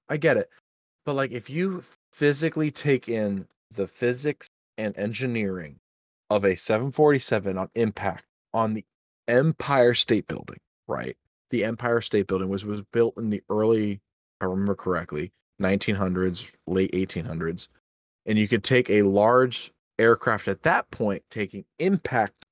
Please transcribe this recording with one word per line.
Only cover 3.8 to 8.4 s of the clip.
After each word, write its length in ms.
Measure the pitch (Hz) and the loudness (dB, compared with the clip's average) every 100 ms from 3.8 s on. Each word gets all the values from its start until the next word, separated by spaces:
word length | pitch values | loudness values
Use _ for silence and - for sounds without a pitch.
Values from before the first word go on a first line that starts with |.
| 95 | -6
physics 600 | - 123 123 147 139 - - _ - | -2 -2 0 -4 -6 -10 -20 _ -8
and 180 | 110 - | -6 -4
engineering 840 | 104 107 131 117 101 92 78 69 _ _ _ _ _ | -6 -4 -4 -2 -4 -6 -10 -18 _ _ _ _ _
of 160 | 107 98 | 2 2
a 80 | |
seven 360 | 92 - 110 135 | 0 0 0 0
forty-seven 680 | 131 151 139 - 110 98 95 | 2 4 4 2 -2 -2 -4
on 100 | 95 | -6
impact 500 | - 113 - 98 87 - _ | -2 -2 -2 -6 -6 -12 _